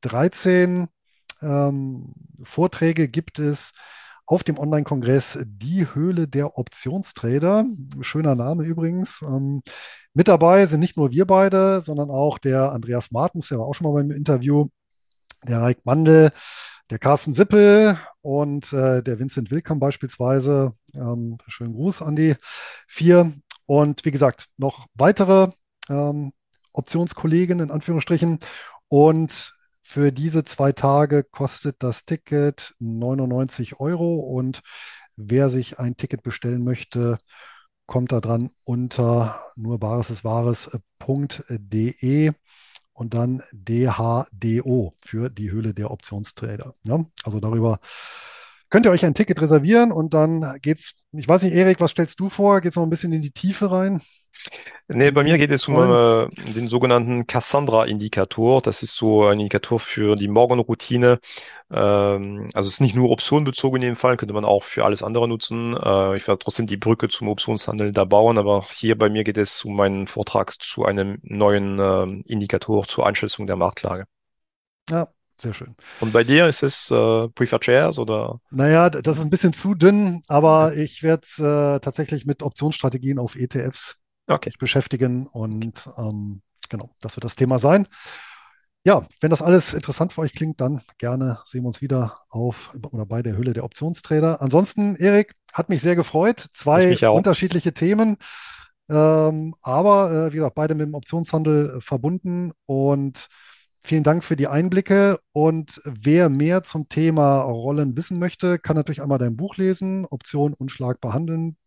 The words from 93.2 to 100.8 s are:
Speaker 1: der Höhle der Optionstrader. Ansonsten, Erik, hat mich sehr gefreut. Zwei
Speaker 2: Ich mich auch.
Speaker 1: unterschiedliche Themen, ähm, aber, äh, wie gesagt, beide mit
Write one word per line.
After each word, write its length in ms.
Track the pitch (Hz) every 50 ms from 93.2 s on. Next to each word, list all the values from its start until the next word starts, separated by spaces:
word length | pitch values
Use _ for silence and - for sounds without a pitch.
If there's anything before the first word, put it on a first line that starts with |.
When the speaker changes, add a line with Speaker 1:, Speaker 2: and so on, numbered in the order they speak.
Speaker 1:
der 160 | 113 117 104
Höhle 160 | 101 123 127 113
der 100 | 117 -
Optionstrader. 800 | 120 - - 147 160 170 - - - 156 156 156 160 165 -
Ansonsten, 540 | 139 131 127 165 196 - - - 208 208 190
Erik, 400 | - 175 196 202 208 208 - _ _ _ _ -
hat 160 | - 170 -
mich 140 | 190 139 127
sehr 120 | 175 175
gefreut. 520 | 170 165 - - 156 180 226 240 - - - _
Zwei 320 | - - 147 151 175 185
Speaker 2:
Ich 40 | 180
mich 160 | - - -
auch. 100 | 113 107
Speaker 1:
unterschiedliche 580 | - 190 202 160 - 190 180 - 175 - 175 143
Themen, 420 | - 160 180 208 214 226 220 202 - - - - - - - - - - _ _ _ _ -
ähm, 640 | 151 151 156 156 160 156 156 156 160 156 156 160 165 _
aber, 500 | _ 127 127 151 180 208 202 196 196 175
äh, 220 | 165 156 160 160 147
wie 40 |
gesagt, 180 | 160 156 127 -
beide 180 | - 156 156 160
mit 140 | 151